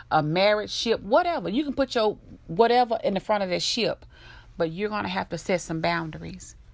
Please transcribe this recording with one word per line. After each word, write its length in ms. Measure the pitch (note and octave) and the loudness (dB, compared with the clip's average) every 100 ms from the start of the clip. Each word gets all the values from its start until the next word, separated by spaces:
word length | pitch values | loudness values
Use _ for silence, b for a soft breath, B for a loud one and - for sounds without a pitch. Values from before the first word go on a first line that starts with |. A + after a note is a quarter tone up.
| B | B
a 100 | D#3 | 2
marriage 500 | D3+ E3+ G3+ G#3+ G3 | 2 4 4 2 -2
ship, 300 | - A#3 G#3+ | -4 0 0
whatever. 480 | F#3+ C#4+ F4+ D#4 F3 | 4 2 2 -2 -2
You 140 | A3 | -2
can 100 | D4 | -2
put 220 | C4 C4 A#3+ | -2 -2 0
your 220 | G#3+ - - - - | 0 -2 -12 -20 -8
whatever 520 | E3 A#3 A#3+ A#3+ A3+ | 4 6 6 4 0
in 100 | - | 0
the 60 | F#3+ | -2
front 240 | - G#3 | 0 -2
of 60 | F#3+ | 0
that 120 | F3 | -2
ship, 440 | - - F#3 - - B B B B - | -2 -2 -2 -2 -10 B B B B -4
but 140 | E3 | -4
you're 180 | E3 G#3 | -2 -4
gonna 180 | G#3 G3+ | -2 -4
have 220 | F#3+ F#3 | -4 -4
to 80 | E3+ | -6
set 240 | - F3+ | -2 -2
some 200 | - D#3+ | -2 -2
boundaries. 720 | E3+ E3+ D#3+ D#3+ E3 F#3 - - - | 0 -2 -4 -10 -12 -14 -18 -20 -20